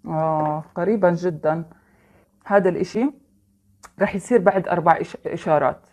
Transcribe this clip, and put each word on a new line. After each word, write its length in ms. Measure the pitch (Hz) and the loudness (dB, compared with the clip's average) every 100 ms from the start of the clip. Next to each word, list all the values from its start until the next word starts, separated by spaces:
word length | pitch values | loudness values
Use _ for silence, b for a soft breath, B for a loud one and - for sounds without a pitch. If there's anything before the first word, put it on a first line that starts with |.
| - | -6
آه، 580 | 160 160 156 151 151 151 - | -4 -2 0 -2 -4 -8 -4
قريبًا 360 | 175 220 180 | -2 2 2
جدًا. 540 | 170 175 151 156 160 165 b b b b b b _ - | 2 -4 -2 -2 -2 -8 b b b b b b _ 0
هذا 240 | 202 185 | 2 2
الإشي 420 | 175 185 214 277 - _ _ _ _ _ _ - - | -2 -4 -2 -2 -4 _ _ _ _ _ _ -20 -4
رح 140 | 196 196 | -2 -2
يصير 240 | - 240 | 2 4
بعد 260 | 185 190 - | 4 2 -2
أربع 320 | 170 165 - | 0 2 2
إش-، 160 | 175 - - | 0 -8 -6
إشارات. 600 | 165 - 151 131 - _ | -4 0 2 2 -2 _